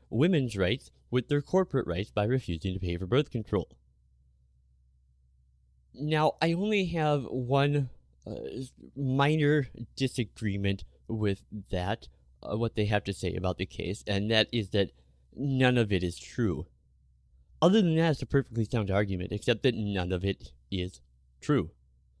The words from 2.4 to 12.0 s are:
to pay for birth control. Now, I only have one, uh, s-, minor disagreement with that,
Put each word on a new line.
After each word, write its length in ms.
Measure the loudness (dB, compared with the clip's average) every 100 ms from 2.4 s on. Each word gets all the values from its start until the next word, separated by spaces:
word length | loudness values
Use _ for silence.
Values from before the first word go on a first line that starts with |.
| -2 -4 -4
to 60 | -4
pay 160 | -4 -4
for 100 | 0
birth 240 | 0 0
control. 380 | -4 -2 -2 -2 -10 _ _ _ _ _ _ _ _ _ _ _ _ _ _ _ _ _ _ _ _ _
Now, 420 | -8 -2 2 2 2
I 140 | 0
only 320 | 0 0 0 0
have 380 | 0 2 0
one, 640 | 0 -4 0 2 2 2 -2 -8 _ _ -12
uh, 60 | -10 -8 -10
s-, 160 | -12 -16 -16 -6
minor 720 | -2 2 4 4 4 2 0 -8 -12
disagreement 880 | -4 -4 -2 -6 -4 -4 -2 -2 -2 -6 _ -8
with 360 | -2 -2 -2 -8 -14 -6
that, 380 | -4 -2 -4